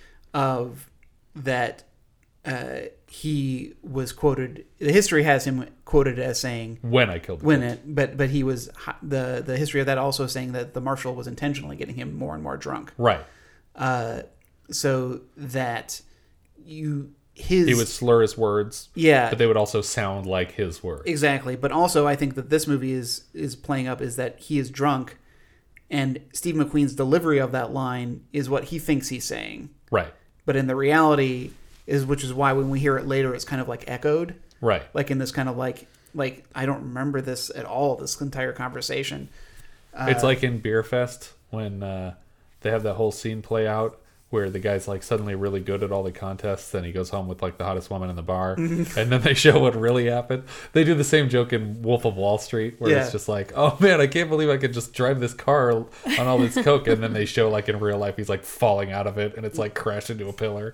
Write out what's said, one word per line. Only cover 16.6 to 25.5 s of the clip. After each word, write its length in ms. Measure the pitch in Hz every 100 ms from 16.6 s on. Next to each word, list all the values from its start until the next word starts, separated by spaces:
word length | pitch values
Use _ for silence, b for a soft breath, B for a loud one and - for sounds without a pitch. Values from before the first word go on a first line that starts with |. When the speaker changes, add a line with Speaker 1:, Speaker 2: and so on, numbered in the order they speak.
| 165
Speaker 1:
you, 480 | 156 151 143 - _ _ -
his 320 | - 185 160
Speaker 2:
He 60 | 117
would 120 | 110
slur 340 | - 120 117
his 160 | 107 117
words, 520 | 107 104 104 - - 170
Speaker 1:
Yeah. 340 | 160 139 113
Speaker 2:
but 80 | 117
they 80 | 117
would 120 | 107
also 240 | 104 110
sound 440 | - - 98 98 95
like 280 | 92 87
his 300 | - 92 82
words. 200 | 90 73 -
Speaker 1:
Exactly. 500 | 151 147 135 131 127
But 160 | 135
also, 360 | 156 180 160 143
I 80 | 139
think 200 | 139 131
that 140 | 123
this 180 | 156 156
movie 240 | 135 131
is, 300 | 131 117 - -
is 220 | 160 143 123
playing 320 | - 135 127
up 140 | 127
is 140 | 120 123
that 220 | 127 -
he 200 | - 147
is 100 | 131
drunk, 480 | 131 143 131 127 - b b b